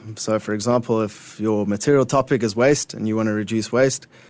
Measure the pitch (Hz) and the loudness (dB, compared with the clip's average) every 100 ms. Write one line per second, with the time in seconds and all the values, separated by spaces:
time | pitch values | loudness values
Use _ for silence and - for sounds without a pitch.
0 | 110 110 - 107 - 107 117 123 120 110 | -10 -8 -2 -2 -2 -4 0 0 2 0
1 | 107 - - - 110 104 101 101 147 143 | -2 -6 -16 -4 0 0 0 0 2 4
2 | 123 143 131 131 113 107 131 147 - - | 4 0 2 0 0 2 2 2 -2 -6
3 | 110 110 110 107 104 113 104 120 135 - | -4 0 0 -2 -2 -4 0 2 2 0
4 | - - | -10 -20